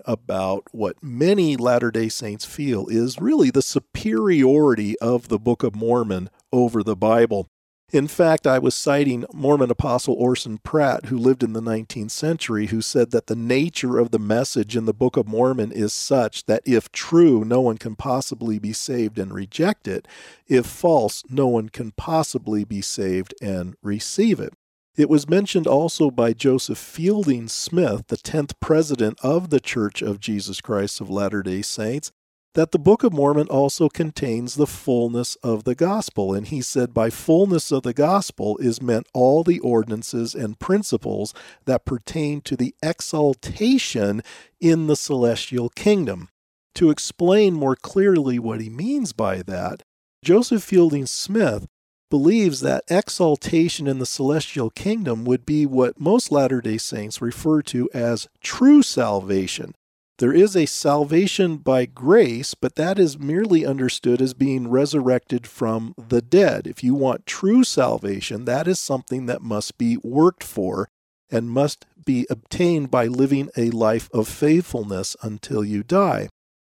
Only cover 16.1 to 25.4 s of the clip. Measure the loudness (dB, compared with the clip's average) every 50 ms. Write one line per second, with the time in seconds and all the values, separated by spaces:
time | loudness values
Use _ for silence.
16.1 | 0 2 2 0 -4 -8 -2 0 0 0 2 2 2 2 2 0 -12 -12 -6 2
17.1 | 6 8 8 8 6 4 2 2 2 2 2 2 0 -2 -6 -12 -10 -8 -4 -4
18.1 | -2 -2 -4 -6 -8 -6 -4 -4 -4 -4 -4 -6 -8 -6 -6 -6 -2 -2 -2 -2
19.1 | -2 -6 -8 -6 -6 -10 -10 -10 -4 -2 0 0 0 _ -6 -8 -8 -8 -8 -12
20.1 | -20 -20 -20 -20 -20 _ _ 2 2 2 2 0 -6 -2 0 2 4 4 2 0
21.1 | -4 -6 -12 -8 -2 0 0 2 2 0 -2 -4 -10 -12 -12 -12 -10 -12 -8 -2
22.1 | -2 -2 -2 -2 -4 -6 -4 -2 -4 -4 -2 -4 -6 -8 -8 -8 -6 -4 -4 -2
23.1 | -2 -4 -4 -8 -12 -12 -8 -6 -6 -6 -6 -8 -12 _ -8 -6 -6 -6 -6 -8
24.1 | -2 0 2 2 2 0 -4 -12 -12 _ _ _ _ _ _ _ 0 0 2 4
25.1 | 4 2 2 2 0 0